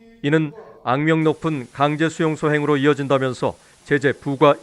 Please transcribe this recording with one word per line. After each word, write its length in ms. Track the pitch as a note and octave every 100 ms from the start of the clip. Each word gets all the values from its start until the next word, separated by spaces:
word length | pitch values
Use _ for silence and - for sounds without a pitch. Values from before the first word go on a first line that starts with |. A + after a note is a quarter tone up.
| - -
이는 320 | C#3+ D#3 D#3 D3 - - A#2+
악명 400 | C3 D3+ D#3+ D#3
높은 420 | D3 E3 D3+ A#2+
강제 340 | - D3 D3 D#3+
수용소 460 | - D#3+ D#3 D#3
행위로 240 | D3+ D3 D3
이어진다면서 800 | C#3+ C#3+ C#3 C3+ C3 A#2+ C3 - _ _
제재 300 | - C#3+ C#3
부과 420 | - C#3+ C3+ D3+ C#3